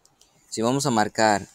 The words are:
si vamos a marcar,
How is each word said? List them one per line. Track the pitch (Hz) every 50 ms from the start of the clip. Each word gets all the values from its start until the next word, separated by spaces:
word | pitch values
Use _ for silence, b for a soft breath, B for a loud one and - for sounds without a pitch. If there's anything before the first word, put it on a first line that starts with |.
| _ _ _ _ _ _ _ _ _ _
si | - -
vamos | 110 117 131 139 135
a | 151
marcar, | 120 110 107 104 - - 110 107 104 98 95 - -